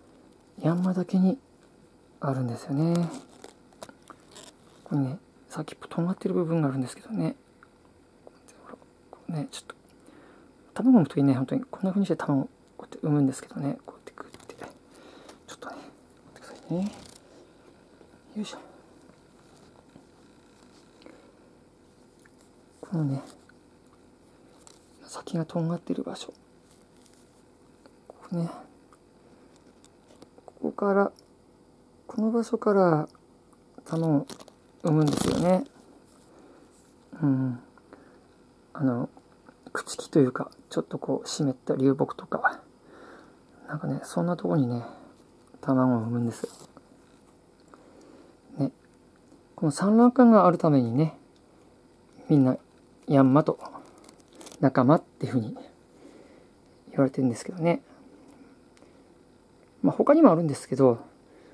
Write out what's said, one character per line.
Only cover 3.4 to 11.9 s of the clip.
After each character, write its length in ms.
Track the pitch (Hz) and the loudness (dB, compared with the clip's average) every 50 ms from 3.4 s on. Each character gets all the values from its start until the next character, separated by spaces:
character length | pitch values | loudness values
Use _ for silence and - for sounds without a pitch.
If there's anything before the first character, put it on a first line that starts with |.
| - - - - _ _ - - - - - _ _ - - - - - - - - - - _ - - - - - | -20 -20 -20 -20 _ _ -20 -20 -20 -20 -20 _ _ -20 -20 -20 -20 -20 -20 -20 -20 -20 -20 _ -20 -20 -20 -20 -10
こ 100 | - 170 | -4 -2
れ 60 | 147 | -2
ね、 180 | 135 131 143 - - _ _ _ _ - | -2 -2 -4 -8 -14 _ _ _ _ -14
先 260 | - 160 156 - - | -12 -12 -12 -12 -14
っ 20 | - | -18
ぽ 80 | - - | -18 -8
尖 240 | - - 165 180 190 | -4 -4 -2 -2 -4
っ 40 | |
て 120 | - - 190 | -4 -4 -2
る 60 | 180 | -2
部 100 | 180 175 | -2 0
分 160 | 160 165 165 | 0 0 0
が 80 | 156 139 | 0 0
あ 20 | |
る 80 | 131 135 | -2 -2
ん 40 | 127 | -6
で 60 | 120 | -6
す 60 | - | -10
け 80 | - - | -14 -14
ど 80 | - | -8
ね。 240 | 226 190 165 160 - - _ _ _ _ - - _ _ _ _ _ _ _ _ _ _ _ - - _ _ - - - - - - - - _ _ _ _ _ | -6 -4 -4 -4 -6 -8 _ _ _ _ -20 -20 _ _ _ _ _ _ _ _ _ _ _ -20 -20 _ _ -20 -20 -20 -20 -20 -20 -20 -20 _ _ _ _ _
こ 80 | - - - - | -20 -18 -12 -10
う 40 | 170 | -8
ね、 160 | 151 - - | -8 -8 -10
ち 80 | - - | -12 -16
ょ 20 | - | -18
っ 20 | |
と、 80 | - - _ _ _ _ _ _ - - - - - - - - - _ _ _ - _ | -18 -20 _ _ _ _ _ _ -20 -20 -20 -20 -20 -20 -20 -20 -20 _ _ _ -12 _
卵 260 | - 196 262 254 220 | 0 4 6 6 6
の 60 | 151 | 6
時 160 | - - 151 139 | 4 2 2 2
ね、 120 | 139 131 | 2 2
本 120 | 131 135 | 0 -2
当 80 | - - | -4 -4
に 80 | - - - | -6 -6 -8
こ 100 | - - | -8 -6
ん 40 | - | -4
な 60 | 190 | -2